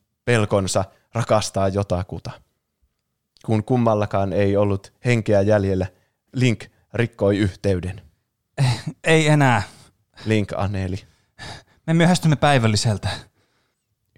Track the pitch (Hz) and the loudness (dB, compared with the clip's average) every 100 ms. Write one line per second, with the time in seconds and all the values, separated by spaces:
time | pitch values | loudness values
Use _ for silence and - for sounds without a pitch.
0 | _ _ - 117 104 104 95 101 90 _ | _ _ -2 0 2 0 0 -2 -4 _
1 | _ 113 120 110 - 98 98 98 101 90 | _ -6 0 0 0 -2 -2 -2 -2 -4
2 | 90 85 - - _ _ _ _ _ _ | -4 -10 -12 -16 _ _ _ _ _ _
3 | _ _ _ _ - 110 104 127 117 107 | _ _ _ _ -2 -2 0 0 2 0
4 | 101 98 98 90 101 98 101 98 - _ | -2 -2 -2 0 0 0 0 -2 -8 _
5 | 127 117 107 101 101 107 98 92 90 _ | -2 -2 2 2 2 2 0 -2 -4 _
6 | _ _ _ 127 123 107 - _ _ 107 | _ _ _ -2 0 0 -6 _ _ -4
7 | 117 - 101 101 104 - 98 90 90 95 | -4 0 0 2 0 -2 -4 -2 -4 -10
8 | - _ _ _ _ - 131 117 - - | -18 _ _ _ _ -2 -2 -2 -8 -6
9 | 165 160 151 151 135 113 - - - _ | 2 2 4 4 4 2 -2 -14 -20 _
10 | _ - 107 110 98 - 98 98 92 95 | _ -10 -2 -2 -2 -4 -4 -4 -6 -8
11 | - _ _ - - - _ _ - 165 | -12 _ _ -20 -18 -18 _ _ -2 2
12 | 170 180 156 147 147 139 110 107 117 98 | 4 2 2 2 2 4 2 0 0 -2
13 | - - - _ _ _ _ _ _ _ | -4 -8 -14 _ _ _ _ _ _ _
14 | _ | _